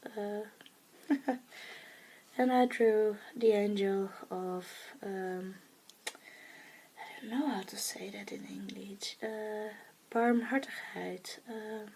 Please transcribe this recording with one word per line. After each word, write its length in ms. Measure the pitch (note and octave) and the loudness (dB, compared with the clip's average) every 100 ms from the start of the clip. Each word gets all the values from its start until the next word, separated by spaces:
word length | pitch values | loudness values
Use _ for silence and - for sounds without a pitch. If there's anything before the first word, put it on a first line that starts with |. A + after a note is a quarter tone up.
| - A3+ | -10 -6
Uh, 960 | G3+ G#3 G#3+ - - - - - - C#4 | -4 -4 -6 -12 -20 -20 -20 -20 0 0
<laughs> 200 | - B3+ - - - - - - - - - - | 2 -4 -4 -16 -14 -16 -16 -20 -20 -20 -20 2
and 140 | B3+ | 4
I 140 | B3+ B3 | 8 6
drew 520 | - A3+ G#3+ G#3+ G#3 - - | 8 6 8 4 2 -8 2
the 160 | A3+ | 6
angel 580 | G#3 G3+ G3+ G3 G3 G3 - - | 6 6 4 2 2 0 -4 -8
of, 360 | F#3 F#3 F3+ F3+ - - - | -6 -4 -4 -6 -12 -16 -12
um, 520 | G3+ F#3+ F#3 F#3 F#3+ F#3+ - - _ - - | -8 -4 -4 -4 -6 -10 -18 -20 _ -12 -12
I 1120 | - - - - - - - - - - - | -12 -20 -20 -20 -20 -20 -20 -20 -18 -16 -14
don't 100 | A3 A#3+ | -6 -2
know 80 | D4 | 0
how 140 | G#3 | 0
to 160 | F#3 G3+ | -4 -6
say 320 | - - F#3+ | -6 -6 -8
that 200 | G3+ G3+ | -10 -10
in 140 | G3 G3 | -10 -10
English. 720 | F#3+ G3 G3 G3 G3 - - | -10 -10 -10 -12 -10 -10 -8
Uh, 520 | A3 A3 G#3+ G#3+ G#3+ G#3+ - - _ | -6 -6 -6 -6 -6 -10 -18 -20 _
barmhartigheid. 1300 | A#3 A#3 A#3+ A#3 C4+ C4+ - - F#3 F#3 F#3 - - - | 2 6 6 4 0 -2 -10 -10 -6 -6 -6 -8 -14 -10
Uh 400 | A3 G#3+ A3 G#3 | -10 -8 -8 -10